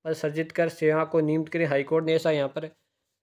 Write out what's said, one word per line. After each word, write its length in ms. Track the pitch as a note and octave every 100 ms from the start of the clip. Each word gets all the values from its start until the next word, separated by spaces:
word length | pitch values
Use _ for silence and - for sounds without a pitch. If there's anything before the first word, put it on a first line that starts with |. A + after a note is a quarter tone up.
| D#3+
पद 80 | D#3
सृजित 360 | D#3 D3+ D#3+
कर 180 | - E3
सेवा 320 | - D#3 D#3 D#3
को 140 | E3
नियमित 280 | D3+ D#3 D#3
करें। 160 | E3+ D#3+
हाईकोर्ट 400 | C#3+ C#3 D#3+ D#3+
ने 100 | D#3+
ऐसा 160 | D#3+
यहाँ 160 | D3+ C#3
पर 200 | D3+ D#3 - _ _ _ _